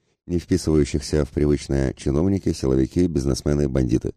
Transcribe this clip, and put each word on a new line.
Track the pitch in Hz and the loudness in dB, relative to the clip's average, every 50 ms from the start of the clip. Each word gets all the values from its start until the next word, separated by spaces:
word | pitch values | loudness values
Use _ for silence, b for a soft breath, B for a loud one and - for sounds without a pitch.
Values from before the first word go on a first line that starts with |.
| _ _ _ _ _ - | _ _ _ _ _ -4
не | 87 85 | -4 -4
вписывающихся | - - 92 90 - 82 78 76 71 - - 73 - - 78 76 71 | -2 0 -2 0 2 2 2 2 2 2 -2 -6 -4 0 0 0 0
в | - | 0
привычные | - 73 73 73 73 69 - - 69 67 67 64 - | 0 0 2 2 2 0 0 -2 0 0 0 -2 -4
чиновники, | - - 73 67 73 90 98 98 92 - - | -4 -4 -2 0 0 2 0 0 0 -2 -4
силовики, | 80 - - 65 65 65 65 - - 87 90 | -4 -2 0 0 2 2 0 0 0 0 0
бизнесмены, | 87 73 71 64 69 64 - - 73 73 73 73 67 | 0 0 -2 0 0 -2 0 0 0 0 0 0 0
бандиты. | 64 67 64 60 62 60 - - - | 0 0 0 2 0 -2 -2 -4 -10